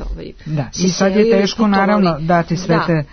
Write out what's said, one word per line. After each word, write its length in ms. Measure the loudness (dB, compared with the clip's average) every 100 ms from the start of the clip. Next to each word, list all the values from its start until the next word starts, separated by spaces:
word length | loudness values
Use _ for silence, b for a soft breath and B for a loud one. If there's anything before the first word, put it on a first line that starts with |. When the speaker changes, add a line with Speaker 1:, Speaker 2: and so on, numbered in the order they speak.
| -8
Speaker 1:
ovaj, 200 | -10 -12 -14 -8
Speaker 2:
Da, 180 | -6 -6
Speaker 1:
se 100 | -2
Speaker 2:
i 60 | -2
sad 200 | 0 0
je 60 |
Speaker 1:
selili, 160 | 2 4
Speaker 2:
teško, 240 | 4 2 0
Speaker 1:
putovali. 200 | 0 2
Speaker 2:
naravno, 380 | 2 2 2 0
dati 360 | 0 0 0 -2
sve 200 | 0 0
Speaker 1:
Da, 100 | 0
Speaker 2:
te, 180 | -2 -2